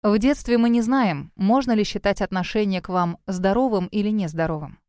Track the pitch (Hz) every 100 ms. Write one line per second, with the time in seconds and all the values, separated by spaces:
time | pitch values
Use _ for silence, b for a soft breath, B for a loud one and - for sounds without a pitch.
0 | 208 214 247 285 - 240 233 233 226 269
1 | 214 147 - - 190 254 247 220 202 202
2 | 202 196 190 190 175 220 208 185 - 180
3 | 175 170 - 185 190 214 262 208 180 208
4 | 202 214 170 165 165 156 147 -